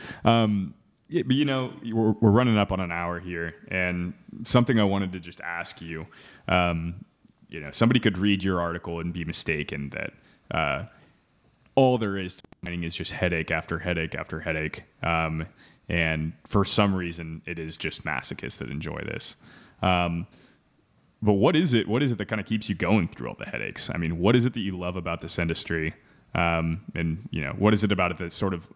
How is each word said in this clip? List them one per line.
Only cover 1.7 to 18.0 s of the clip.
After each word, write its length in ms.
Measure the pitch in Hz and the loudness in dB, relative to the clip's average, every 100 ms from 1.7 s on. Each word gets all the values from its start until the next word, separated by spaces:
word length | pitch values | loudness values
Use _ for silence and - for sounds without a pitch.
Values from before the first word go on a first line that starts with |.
| - | -8
we're, 280 | 117 110 110 | -4 2 2
we're 180 | 104 113 | 6 6
running 260 | 107 123 107 | 6 6 4
up 140 | 101 | 2
on 100 | 95 | 0
an 120 | 90 | -2
hour 280 | 85 87 87 | -4 -4 -4
here, 340 | 90 85 82 - - | -6 -6 -6 -8 -6
and 440 | 92 90 90 87 - - - | -2 0 0 -4 -8 -16 -12
something 340 | 117 123 120 117 | 2 4 6 4
I 60 | |
wanted 280 | 101 98 95 | 4 2 -2
to 80 | 92 | -6
just 200 | 85 - | -12 -14
ask 400 | 85 85 87 - | -10 -8 -8 -10
you, 260 | 82 80 82 - - - - | -10 -10 -10 -16 -20 -14 0
um, 580 | 90 87 82 85 87 - _ _ _ _ | 2 4 0 -4 -8 -14 _ _ _ _
you 120 | 80 | -14
know, 100 | 73 | -10
somebody 300 | - 113 123 | 2 4 4
could 160 | 117 90 | 2 2
read 280 | 104 98 | 2 2
your 160 | 95 90 | 2 0
article 400 | 85 85 85 85 | -2 -4 -6 -6
and 120 | 85 | -4
be 120 | 85 | -6
mistaken 640 | 82 80 - 78 71 73 71 | -4 -4 -2 -2 -4 -6 -8
that, 220 | - - - _ _ _ | -8 -10 -10 _ _ _
uh, 340 | - 76 69 - - _ _ _ _ _ _ _ | -2 0 -2 -6 -14 _ _ _ _ _ _ _
all 240 | - 131 123 | 4 4 4
there 180 | 107 98 | 0 -2
is 200 | 90 - | -4 -8
to 60 | - - | -18 -16
mining 220 | 85 87 | -8 -4
is 100 | 85 | -4
just 180 | - - | -4 -6
headache 380 | - 90 82 82 | 0 0 0 0
after 280 | 82 - 82 | -4 -2 -4
headache 360 | 87 85 80 | -2 -2 -2
after 260 | 78 80 80 | -6 -8 -6
headache. 440 | 85 78 78 - - _ | -4 -4 -4 -8 -16 _
Um, 440 | 85 82 80 80 80 - - _ - | 0 0 0 -2 -6 -12 -20 _ -4
and 440 | 85 82 80 80 - | 0 2 0 -4 -6
for 200 | - 101 | 0 2
some 300 | 95 - 104 | 2 4 2
reason, 480 | 95 87 82 82 80 - | 2 -4 -8 -10 -12 -10
it 120 | 85 | -8
is 180 | 80 - | -8 -6
just 280 | 80 - | -6 -6